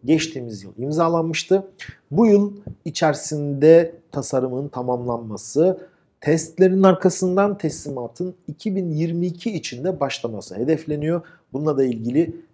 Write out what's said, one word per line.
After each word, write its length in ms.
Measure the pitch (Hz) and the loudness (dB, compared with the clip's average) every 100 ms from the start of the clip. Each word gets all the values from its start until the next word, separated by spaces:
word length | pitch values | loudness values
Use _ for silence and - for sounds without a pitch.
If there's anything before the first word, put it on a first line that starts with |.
| 123 | 0
geçtiğimiz 580 | 156 160 139 120 104 | 0 0 -8 -10 -12
yıl 80 | 95 104 | -14 -10
imzalanmıştı. 880 | 135 156 165 165 165 160 - 190 196 - - - _ | -4 0 2 2 -2 -4 0 0 0 -14 -20 -20 _
Bu 160 | 151 226 | 2 6
yıl 260 | 202 202 202 - - - | 6 4 -4 -16 -12 -10
içerisinde 1080 | - - 202 - 151 143 139 151 165 165 - _ | 0 0 0 -4 -4 -4 4 8 8 6 -4 _
tasarımın 560 | 143 123 135 127 127 143 | -10 -4 -2 -2 -4 -6
tamamlanması, 1120 | 127 123 123 123 117 113 101 - 143 180 185 - _ _ _ | -6 -4 -4 -2 -6 -6 -10 -6 0 2 0 -8 _ _ _
testlerin 640 | 143 160 165 - 185 190 | -2 0 -2 2 4 6
arkasından 720 | 190 180 180 - 185 185 202 202 | 6 6 2 0 0 2 0 0
teslimatın 760 | 156 - 147 135 117 - 180 180 - | -6 -6 -8 -8 -10 -8 -10 -10 -16
iki 280 | 151 220 190 | -8 -4 -4
bin 160 | 175 | -2
yirmi 340 | 156 165 170 180 | -2 -2 -2 -4
iki 260 | 170 240 | -4 -6
içinde 480 | 190 - 123 165 156 | -6 -8 -6 -6 -2
başlaması 560 | 139 - 120 107 - 95 | -4 -4 -8 -8 -10 -4
hedefleniyor. 640 | 131 156 - 147 151 170 - _ _ | -2 -2 -2 -4 -2 -4 -6 _ _
Bununla 240 | 135 151 139 | -4 -2 2
da 60 | |
ilgili, 520 | 135 113 113 139 170 - - | 0 0 -2 0 0 -4 -18